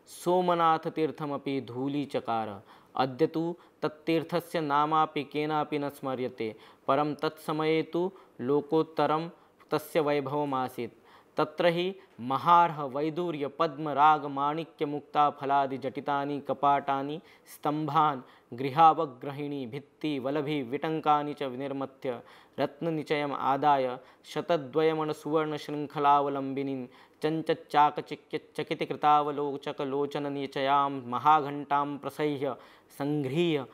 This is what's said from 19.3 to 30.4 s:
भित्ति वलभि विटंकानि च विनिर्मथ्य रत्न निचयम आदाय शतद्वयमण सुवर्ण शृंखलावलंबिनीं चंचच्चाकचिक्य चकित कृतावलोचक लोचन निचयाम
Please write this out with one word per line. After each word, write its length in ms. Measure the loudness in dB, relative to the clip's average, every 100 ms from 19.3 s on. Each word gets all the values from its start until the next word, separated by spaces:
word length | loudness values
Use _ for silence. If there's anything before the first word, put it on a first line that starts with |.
| -8 -8 -8 -8
भित्ति 520 | -10 -14 _ -4 -2
वलभि 440 | -2 -2 -2 -2
विटंकानि 720 | -4 -4 -2 -2 2 2 2
च 80 | -6
विनिर्मथ्य 800 | -6 -6 -6 -6 -8 -8 -8 -8 -10 -20 -14 -4
रत्न 360 | -4 -2 -4
निचयम 380 | -4 -2 -2 -2
आदाय 680 | -2 0 2 4 4 2 -4 -12 -20
शतद्वयमण 880 | -10 -6 0 0 0 2 2 2 -2
सुवर्ण 440 | -4 0 0 0 -4
शृंखलावलंबिनीं 1300 | -6 -6 -6 2 6 6 4 -2 -4 -4 -4 -6 -8 -16 -20 _
चंचच्चाकचिक्य 1160 | -2 -2 -2 -2 0 4 4 2 -10 -12 _ -10 -10 -8
चकित 260 | -6 -4
कृतावलोचक 1000 | -4 0 4 6 4 -2 -4 -4 -8 -6
लोचन 520 | -4 -2 -2 -2 -4
निचयाम 720 | -4